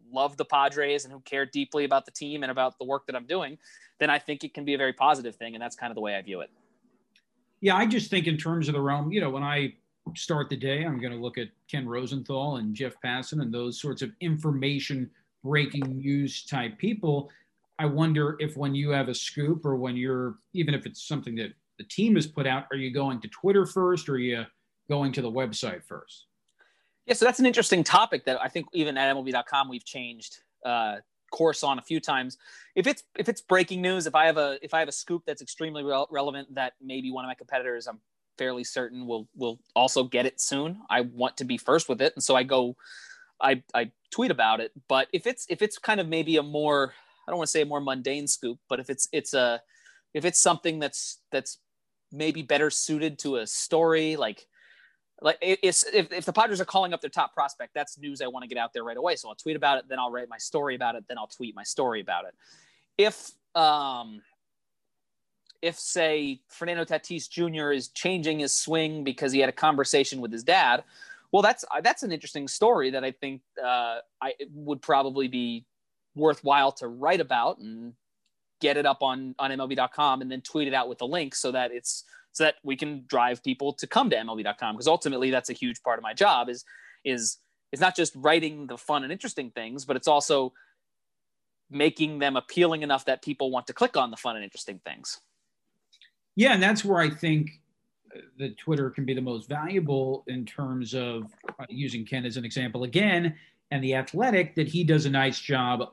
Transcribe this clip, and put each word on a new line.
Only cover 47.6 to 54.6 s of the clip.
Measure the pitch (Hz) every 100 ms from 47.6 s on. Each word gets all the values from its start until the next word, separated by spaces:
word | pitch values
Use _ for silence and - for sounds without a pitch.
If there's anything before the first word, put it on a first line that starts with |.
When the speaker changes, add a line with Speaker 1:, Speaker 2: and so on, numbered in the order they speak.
Speaker 1:
a | 147
more | 147
mundane | 139 131 131 143 143
scoop, | - 120 120 -
but | 131
if | 131
it's, | 135 -
it's | 151 -
a, | 135 123 117 _ _ - _ _
if | 151 175
it's | -
something | 180 165 175 160
that's, | 143 - - - -
that's | 135 - - _ _ _ _ _
maybe | 143 160 160
better | 131 143 151
suited | - - 151 156 143
to | 143 123
a | 107
story, | - - 165 165 160 156 156
like, | 110 107 - _